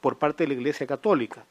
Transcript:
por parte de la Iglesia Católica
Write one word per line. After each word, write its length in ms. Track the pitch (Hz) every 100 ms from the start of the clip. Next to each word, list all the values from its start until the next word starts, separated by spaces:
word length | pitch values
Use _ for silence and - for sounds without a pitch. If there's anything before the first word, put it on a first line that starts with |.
por 160 | 135 123
parte 260 | 151 151
de 60 | 160
la 40 |
Iglesia 320 | 135 127 147 135
Católica 600 | 139 214 175 113 - -